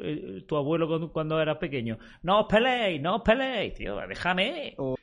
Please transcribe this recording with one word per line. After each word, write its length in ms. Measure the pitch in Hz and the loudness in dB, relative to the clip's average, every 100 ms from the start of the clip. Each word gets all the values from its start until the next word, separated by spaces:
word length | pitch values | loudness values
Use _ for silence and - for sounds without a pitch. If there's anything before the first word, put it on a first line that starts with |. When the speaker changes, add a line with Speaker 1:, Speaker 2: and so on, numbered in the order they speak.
Speaker 1:
eh, 420 | 175 151 - 190 - | -6 -6 -8 -12 -4
tu 80 | 151 | -2
abuelo 320 | 139 165 160 | 2 2 2
cuando, 240 | 165 165 | 0 -2
cuando 280 | 160 156 160 | -4 0 2
eras 180 | 156 147 | 2 0
pequeño. 380 | 165 135 113 113 - - | -2 -2 -2 -4 -10 -6
"No 180 | 170 208 | 2 4
os 60 | 214 | 6
peleéis, 520 | 214 254 247 202 151 | 4 4 2 0 0
no 160 | 160 226 | 0 0
os 60 | |
peleéis, 520 | - 254 262 233 113 | 4 4 2 -2 -4
tío, 220 | - 92 101 92 | -6 -6 -6 -8
déjame". 680 | - 170 185 214 330 - - | -4 0 0 0 -2 -8 -6
Speaker 2:
O, 200 | 135 131 | -4 -4